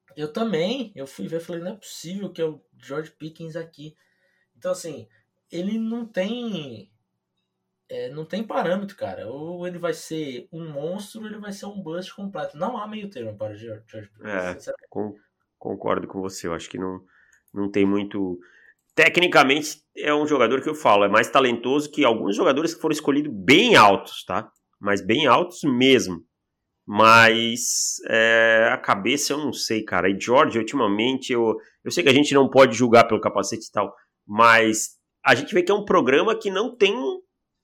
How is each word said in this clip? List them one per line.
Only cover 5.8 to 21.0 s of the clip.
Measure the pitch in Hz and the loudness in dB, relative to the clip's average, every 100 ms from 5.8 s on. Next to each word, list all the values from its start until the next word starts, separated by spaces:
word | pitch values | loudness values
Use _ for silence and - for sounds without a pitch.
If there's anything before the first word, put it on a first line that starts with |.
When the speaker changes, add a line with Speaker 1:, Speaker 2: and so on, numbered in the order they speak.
| 220 233 | -4 -6
Speaker 1:
tem, | 233 185 202 240 233 175 139 104 - _ _ _ _ _ _ _ _ _ _ | -6 -6 -6 -6 -8 -8 -10 -16 -20 _ _ _ _ _ _ _ _ _ _
é, | 123 127 | -10 -10
não | 147 | -10
tem | 160 196 | -8 -8
parâmetro, | 220 262 180 196 196 - | -4 -4 -2 -2 -6 -10
cara. | 101 92 101 | -10 -10 -12
Ou | 139 160 175 180 | -12 -12 -10 -10
ele | 175 | -6
vai | 170 | -6
ser | 160 - 160 143 123 - | -6 -8 -10 -8 -12 -14
um | 165 160 | -14 -12
monstro, | 143 156 202 - 226 | -8 -8 -8 -12 -14
ou | 214 | -14
ele | 214 | -14
vai | 202 | -14
ser | 196 208 | -14 -14
um | 202 | -12
bust | 160 175 185 | -10 -10 -12
completo. | - 202 - 139 147 | -14 -12 -10 -10 -8
Não | 180 233 | -8 -6
há | 208 | -10
meio | 214 202 | -12 -14
termo | 127 110 104 | -12 -12 -10
para | 107 | -12
o | 104 | -12
George, | 113 107 _ | -16 -18 _
George | 110 104 | -20 -20
Pickens, | _ 110 | _ -8
Speaker 2:
É, | 95 90 | -6 -6
Speaker 1:
sinceramente. | 90 - - _ | -8 -12 -16 _
Speaker 2:
con-, | 98 107 - _ _ _ _ | -10 -10 -12 _ _ _ _
concordo | - 98 110 92 87 | -10 -6 -4 -4 -4
com | 95 | -10
você. | 95 - 87 | -10 -8 -8
Eu | |
acho | 82 - | -8 -8
que | - | -10
não, | 92 92 - _ _ _ _ | -8 -10 -16 _ _ _ _
não | 101 101 | -6 -4
tem | 101 98 | 0 2
muito. | 101 101 104 92 87 - _ _ _ _ - | 0 -2 -6 -6 -8 -14 _ _ _ _ 2
Tecnicamente, | 160 170 175 160 135 151 147 - _ - | 4 4 4 4 4 2 -2 -12 _ -6
é | 147 | -2
um | 151 151 | 0 2
jogador | 143 113 131 | 2 2 2
que | 147 | -2
eu | |
falo, | 151 127 101 | 0 4 4